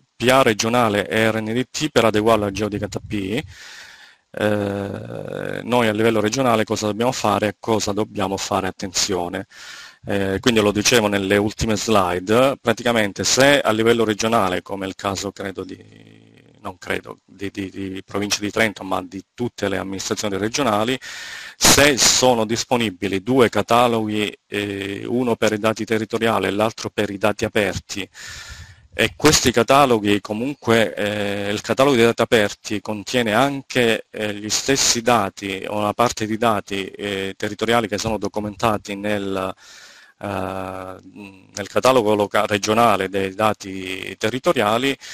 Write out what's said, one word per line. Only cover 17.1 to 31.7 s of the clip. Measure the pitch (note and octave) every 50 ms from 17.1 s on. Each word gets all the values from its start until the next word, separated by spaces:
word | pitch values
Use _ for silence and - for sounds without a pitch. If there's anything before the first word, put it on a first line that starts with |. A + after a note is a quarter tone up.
| G2+ _ _
di, | _ G#2 G2 G2+ G2
di, | - G2+ G2 F#2+
di | F#2+ G2 G2 F#2+ F#2+ G2 -
provincia | - - G2+ G2+ G2+ G2 -
di | G#2 G2+
Trento, | - A2+ A2+ G#2+ F#2 - G2
ma | F#2+ F#2+ F#2 F#2
di | E2+ - F#2+ - _ _
tutte | - A#2+ A#2+ _ - G#2
le | G2 G2 F#2+
amministrazioni | F#2 F#2+ G2 F#2 - - G#2+ - - G#2+ F#2+
regionali, | F#2+ G2+ A2+ A#2+ - C#3 A#2 G#2 G#2 A2 A#2+ C3+ B2+ - - - - - - - - - - -
se | - - - - C3+ C#3 D3 C#3
sono | G#2+ - - - - B2+ B2+ B2 A2+ A2
disponibili | G#2+ A#2 A2+ - - C3 A#2+ A#2 G#2+ F2+ - G#2 F#2+ F#2+ G2 F#2
due | A2+ C3 C3+ A#2 G#2
cataloghi, | - G#2+ G2 - A#2 A#2+ B2 A#2+ A2+ A2+ A2 G#2+ G#2+ G#2+ G#2 G2 - - _
eh, | - G#2 G2+ G#2 G2+ G2 G2 G2 G2 G2+ A2 A2+
uno | A2 A2+ B2 B2+ A#2+ A2+
per | - A#2 G#2+ A2
i | G#2
dati | G#2 A2 A2 - G#2+
territoriali | - A2+ G#2+ A2 - - A2 A2+ A2+ A2+ G2 F#2+ G2
e |
l'altro | G2 G2+ G#2+ A2+ - - - A2
per | - - G#2 G2+
i | G2+
dati | F#2+ A2 G#2+ G#2 - A2+
aperti, | G#2+ - A2+ G#2 F#2+ - - - - - G2+ F#2 - _ - - - - - - - - - - - - _ _ _ -
e | - A#2 A2 -
questi | - - D3+ D3+ - - B2+ A2+
cataloghi | A#2+ A2+ - C3+ C#3 C#3+ C3 A#2+ G#2+ G2+ G#2 G#2 G2+
comunque, | - - G#2+ G#2+ A#2+ C#3 D3 - - A#2+ A2+ A#2 G#2+ F2 -
eh, | - G#2 G2+ G#2+ G#2 G2+ G2+ G2 G2+ G2+ G2+
il | G#2 G#2 -
catalogo | -